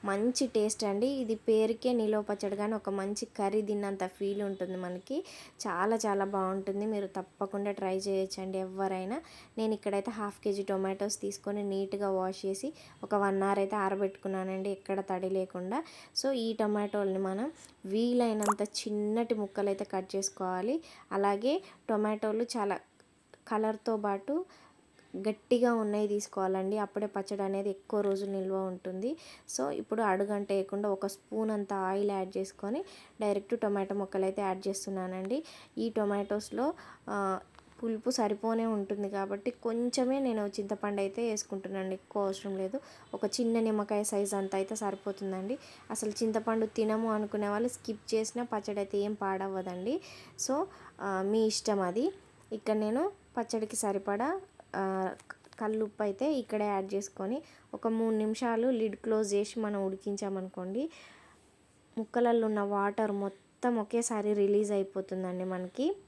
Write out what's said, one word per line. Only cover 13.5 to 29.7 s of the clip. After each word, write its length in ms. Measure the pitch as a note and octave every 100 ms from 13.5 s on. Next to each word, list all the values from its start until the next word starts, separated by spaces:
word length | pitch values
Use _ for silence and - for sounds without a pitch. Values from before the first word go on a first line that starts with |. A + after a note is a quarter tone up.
| G3
అయితే 160 | G3 G#3
ఆరబెట్టుకున్నానండి, 920 | F#3+ G3 G3 G3 F#3+ F#3+ F#3+ F#3+ G3
ఎక్కడ 300 | G3 - G3
తడి 300 | G3 F#3 F#3
లేకుండా. 540 | F#3+ F#3 F3+ F#3 B3+ E4 - - -
So 100 | C4+
ఈ 220 | C4 A3+
టొమాటోల్ని 680 | A3 G#3 G#3 G#3 G#3 G3 F#3+
మనం 320 | F#3+ F#3+ C#4 - - - F#3+
వీలైనంత 840 | G#3 A#3+ B3 A#3 G#3+ G#3 G#3+ G#3 -
చిన్నటి 560 | A3 G#3 G#3 A3 A#3 A3
ముక్కలు 340 | G3+ G#3 G3+
అయితే 140 | G3
కట్ 320 | G#3 F#3+ F#3+ G3
చేసుకోవాలి. 680 | G3 - F#3 F#3 G#3 D#4+ - - -
అలాగే 500 | G3 G3+ G3+ A#3+ E4+ - - -
టొమాటోలు 540 | G#3+ G#3+ G#3+ A3 A3
చాలా 360 | A#3+ B3 G3+ F#3 - _ - _ _ - -
కలర్‌తో 500 | G#3+ A3 G#3+ - A3
పాటు 480 | G#3 G3 G3 D4+ F#4+ - - - _ - - F#3 G3+
గట్టిగా 440 | G#3 - B3 A#3+
ఉన్నాయి 340 | A#3 G#3+ G#3 G#3
తీసుకోవాలండి. 680 | G#3 - - F#3+ F#3+ F#3+ G#3+
అప్పుడే 300 | G3+ G#3+ G#3
పచ్చడి 360 | G3+ G3 G3+
అనేది 260 | F#3+ G3 G3+
ఎక్కువ 320 | G3 - G#3
రోజులు 300 | G3+ G3 G3
నిల్వ 260 | G3 F#3+ F#3+
ఉంటుంది. 600 | F#3+ F3+ F#3 F#3 A#3 D#4+ - - - -
So 140 |
ఇప్పుడు 320 | D3